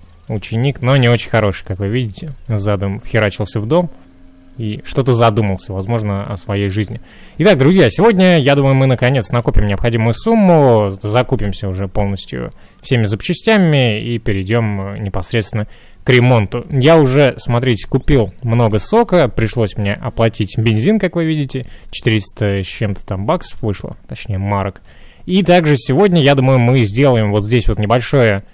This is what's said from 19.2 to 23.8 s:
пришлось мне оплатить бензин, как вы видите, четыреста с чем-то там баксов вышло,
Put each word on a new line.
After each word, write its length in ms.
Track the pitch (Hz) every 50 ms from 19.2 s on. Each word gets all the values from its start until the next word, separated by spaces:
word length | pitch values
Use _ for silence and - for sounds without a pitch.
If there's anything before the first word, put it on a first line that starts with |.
| 151 117
пришлось 480 | - - 110 107 - 123 110 98 -
мне 180 | - 104 101 101
оплатить 640 | 95 - 120 - - 113 117 - - 107 92 - -
бензин, 400 | 110 113 110 107 113 175 220 220
как 160 | 196 180 -
вы 120 | 170 165
видите, 400 | 160 160 156 143 131 - 135 120 - - - - -
четыреста 720 | - - - 123 110 110 101 - - - 113 101 98 98 95
с 40 |
чем-то 380 | - - - 117 101 98 - -
там 220 | - 101 92 98
баксов 360 | 117 165 175 - - - - -
вышло, 340 | 110 98 -